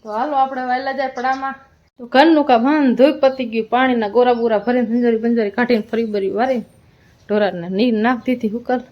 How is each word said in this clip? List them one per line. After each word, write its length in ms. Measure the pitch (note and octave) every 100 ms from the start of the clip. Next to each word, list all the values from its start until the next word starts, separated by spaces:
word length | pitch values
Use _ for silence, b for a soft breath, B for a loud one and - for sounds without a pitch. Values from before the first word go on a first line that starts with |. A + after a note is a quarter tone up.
તો 40 | A3
હાલો 260 | G#3+ C#4 C#4
આપણે 260 | C4 C4 B3+
વહેલા 260 | B3+ C#4
જાય 240 | C4+ C4 C4
પડામાં. 380 | B3+ C4 C4+ C4 - _ _ _
તો 60 | A#3+
ઘરનું 380 | B3+ D#4 D#4
કામ 180 | D4 A#3+
હા 160 | B3 D#4 C#4 A#3
ધોઈ 200 | C4+ D4+
પતી 260 | C4+ C4 A#3
ગયું. 220 | A3+ A3
પાણીના 400 | A#3+ C4 A#3+ G#3
ગોરા 260 | G#3+ B3
બોરા 300 | A#3+ A#3 G#3+ G#3
ભરીને, 200 | B3 A3+
સંજોરી 360 | A#3 A#3+ A3+
બંજોરી 320 | A#3 A#3 G#3 G3+
કાઢીને, 260 | A#3+ A#3
ફરી 240 | G#3+ A3+ A#3
બરી 240 | G#3 G3
વારીને 360 | G3 B3+ B3+ - _ b b b b -
ઢોરાને 400 | G#3 G3+ F3 E3+
નીર 260 | F#3+ B3
નાખી 320 | A3 A3+ B3 A#3+
દીધી 280 | B3 A3
હુકલ. 260 | A3 B3 B3+ B3+